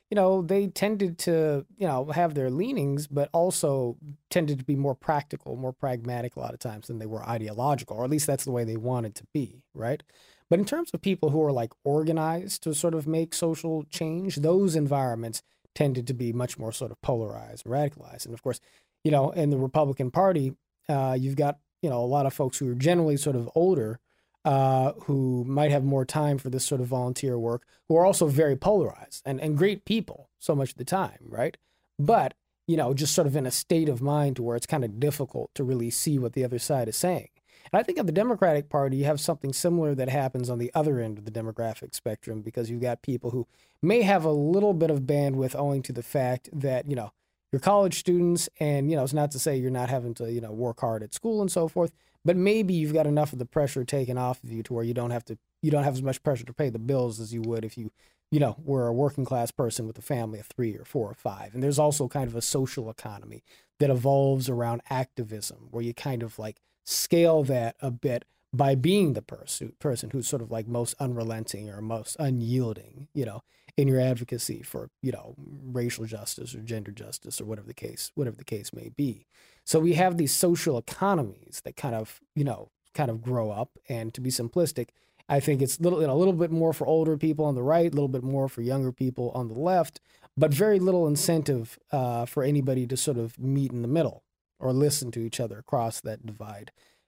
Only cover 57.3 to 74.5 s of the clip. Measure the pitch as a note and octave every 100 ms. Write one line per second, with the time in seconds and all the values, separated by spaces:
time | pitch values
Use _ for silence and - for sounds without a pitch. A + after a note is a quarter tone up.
57.3 | A#2 A2+ A2+ A2 - G#2+ - _ _ _
58.3 | D3+ C3 - C#3+ C3+ A#2+ A#2+ C#3+ C#3 B2+
59.3 | B2+ A#2 - A#2+ - A2+ A2 - C3 A2
60.3 | G#2+ - - A#2 G2+ - C3+ G#2 A2+ A#2
61.3 | G2 G2+ A#2+ C#3 C#3+ D3+ D3 B2+ C#3+ B2+
62.3 | A#2 - C#3+ C3 - A2 - A2 G#2 G#2
63.3 | A2 _ _ _ _ C#3+ B2+ C3 C#3 C#3
64.3 | C3+ B2+ A#2+ A#2+ A#2+ - C3 B2+ - A2
65.3 | G#2+ - A2+ A#2+ A#2 A#2 A#2 C#3+ B2 A#2
66.3 | - A2 - _ _ - - - E3+ E3+
67.3 | D#3+ C#3 B2+ A#2 - C3+ B2 C#3+ A#2+ -
68.3 | _ _ B2 C#3 C#3 D3 G3+ E3+ G#2+ -
69.3 | - - - A#2+ - D3+ A#2+ A2 C3 A#2
70.3 | C3+ A2+ A2+ A2+ A#2+ A#2 - C3+ A#2+ A2+
71.3 | A2+ A2+ G2 G#2 G2+ A2 A2+ G#2+ - C#3+
72.3 | B2 A#2 B2+ A#2+ G#2 - C3+ C#3+ D3+ A#2
73.3 | G#2+ - _ _ - C#3 C3 B2+ A#2+ A#2+
74.3 | A#2+ -